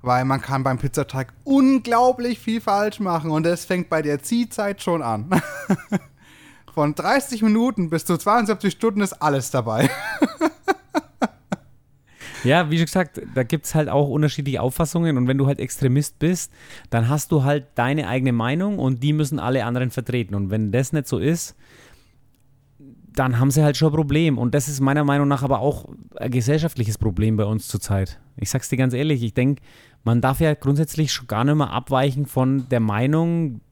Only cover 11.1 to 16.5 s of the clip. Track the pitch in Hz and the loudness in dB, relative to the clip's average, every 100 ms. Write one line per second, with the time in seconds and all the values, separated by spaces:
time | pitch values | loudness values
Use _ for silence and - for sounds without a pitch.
11.1 | _ 240 - _ - - - _ _ _ | _ -6 -6 _ -12 -12 -20 _ _ _
12.1 | _ - - 123 160 160 165 165 190 180 | _ -18 -4 2 2 2 0 0 0 -2
13.1 | - - 131 120 160 - 160 151 143 143 | -6 -6 -4 -2 -2 0 -2 2 2 2
14.1 | 127 151 - 139 127 127 - 160 170 165 | 2 0 0 -4 -2 -2 -2 -2 0 0
15.1 | 135 123 135 139 139 - - 135 131 147 | 2 2 2 2 0 -6 -2 2 2 0
16.1 | - 151 180 - | -2 -2 0 -6